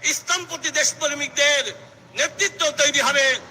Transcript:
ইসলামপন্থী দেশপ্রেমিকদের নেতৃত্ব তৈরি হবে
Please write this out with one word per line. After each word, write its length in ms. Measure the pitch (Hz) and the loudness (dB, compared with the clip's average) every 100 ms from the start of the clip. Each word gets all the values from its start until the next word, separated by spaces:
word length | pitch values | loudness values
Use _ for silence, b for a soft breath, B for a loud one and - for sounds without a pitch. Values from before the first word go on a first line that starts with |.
| - | -2
ইসলামপন্থী 580 | - - 359 349 330 311 302 | -4 -2 -4 -4 -8 -4 0
দেশপ্রেমিকদের 840 | 294 - 302 294 285 285 285 285 262 - - - - - | 0 0 -4 -2 -6 2 4 4 -2 -8 -18 -20 -14 -2
নেতৃত্ব 420 | 311 - 403 - 320 294 | -2 0 -2 0 -2 2
তৈরি 220 | 294 285 254 | 2 4 2
হবে 180 | 285 269 254 - | 4 2 0 -4